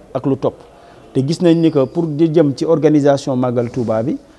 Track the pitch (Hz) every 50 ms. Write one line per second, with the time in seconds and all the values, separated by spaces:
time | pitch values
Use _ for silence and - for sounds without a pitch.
0 | - - - 131 - 143 135 135 - 131 - - - - - - - - - -
1 | - - - 135 131 139 170 - 185 170 165 165 165 160 151 147 131 123 - 170
2 | 165 165 147 143 165 165 151 170 160 143 135 - 165 156 165 156 143 156 151 151
3 | 139 143 139 139 - - 135 127 127 127 120 120 120 120 120 131 120 107 110 110
4 | 113 135 220 277 - - -